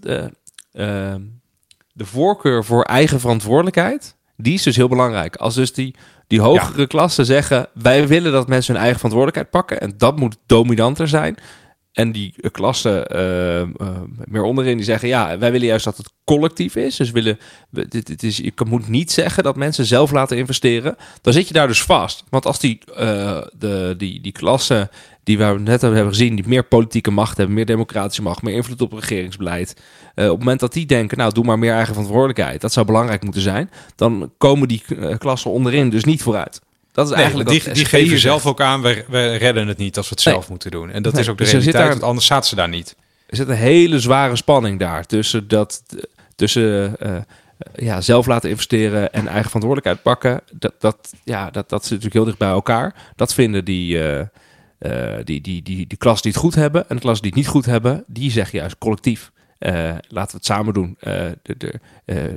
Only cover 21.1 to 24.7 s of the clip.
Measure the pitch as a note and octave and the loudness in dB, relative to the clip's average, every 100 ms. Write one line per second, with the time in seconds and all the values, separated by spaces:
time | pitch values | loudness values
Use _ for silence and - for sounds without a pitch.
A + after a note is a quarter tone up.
21.1 | - A#2+ D3+ F3+ D#3 C3+ G#2+ - D3+ F#2 | -4 2 2 4 2 2 2 2 2 0
22.1 | - - C3 C#3+ C#3 B2+ G#2+ - - A2+ | -8 -4 -4 -2 -2 -2 -4 -10 -4 -2
23.1 | G2+ G2+ D#2+ - - G#2+ G2 F#2 F2+ G2 | -2 -4 -6 -10 -8 -4 -4 -4 -4 -8
24.1 | F2 F#2+ - F2+ C3 - | -8 -12 -4 0 2 2